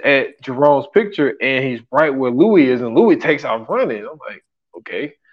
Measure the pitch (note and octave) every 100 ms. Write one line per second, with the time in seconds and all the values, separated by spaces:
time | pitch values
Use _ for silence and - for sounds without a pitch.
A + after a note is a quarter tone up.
0 | C3 C#3 A#2 - - C3 D3 C#3 C3+ G3+
1 | G#3+ - C#3 - B2+ C3 C3 A#2 A2+ C#3
2 | D#3 C3+ B2+ B2 G3+ G3+ C3+ B2 A#2+ A#2+
3 | A3+ E3 D#3 D3 - A2+ A2+ G#3+ G3+ G#2+
4 | A2 D#3 - G2+ _ _ _ - - F2+
5 | C#3+ _ _